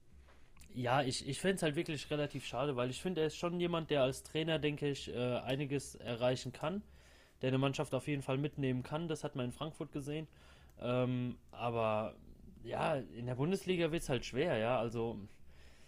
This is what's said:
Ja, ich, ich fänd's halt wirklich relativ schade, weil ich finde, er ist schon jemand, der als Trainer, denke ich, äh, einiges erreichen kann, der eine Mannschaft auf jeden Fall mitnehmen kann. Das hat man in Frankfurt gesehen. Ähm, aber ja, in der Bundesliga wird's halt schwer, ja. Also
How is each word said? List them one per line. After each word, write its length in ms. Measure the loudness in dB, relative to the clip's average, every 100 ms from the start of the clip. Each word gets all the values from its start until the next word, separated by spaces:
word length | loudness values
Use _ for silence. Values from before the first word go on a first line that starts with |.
| -20 -20 -20 -20 -20 -18 -12
Ja, 280 | -2 4 4
ich, 260 | 4 0 -4
ich 120 | 0
fänd's 220 | 2 2
halt 140 | 2 2
wirklich 340 | -2 -4 -2
relativ 340 | -2 -2 -4
schade, 300 | -4 0 0
weil 160 | 2 0
ich 100 | 0
finde, 200 | -2 2
er 80 | 2
ist 80 | 2
schon 240 | -2 0
jemand, 300 | 2 0 2
der 120 | 4
als 220 | 4 4
Trainer, 340 | -4 -2 2 2
denke 300 | 2 2 0
ich, 200 | -2 -4
äh, 220 | -2 0 0
einiges 560 | 0 -2 0 -2 -2
erreichen 580 | -8 -4 2 4 4 -2
kann, 300 | -4 -2 -2 -6 -16 -20 -20 -20 -4
der 60 | 0
eine 100 | 4
Mannschaft 360 | 2 0 -2
auf 140 | -2 -2
jeden 140 | -2
Fall 160 | 0 0
mitnehmen 440 | 0 0 0 0
kann. 240 | -2 -4 -2
Das 160 | -2
hat 140 | -4 -2
man 100 | -4
in 60 |
Frankfurt 400 | -4 -8 -6 -6
gesehen. 340 | -6 -4 -6 -6 -12 -20 -20 -20 -6
Ähm, 580 | 0 2 2 2 -2 -4 -12
aber 640 | -4 -2 2 4 2 0 -6 -16 -18 -18 -14
ja, 320 | -6 0 2 0
in 300 | -2 -6 -4
der 100 | 0
Bundesliga 560 | 2 2 2 2 2
wird's 160 | 2 0
halt 160 | 0
schwer, 320 | 0 0 2 4
ja. 180 | 4 4
Also 360 | 2 0 -2 -2 -8 -14 -18 -18 -18 -20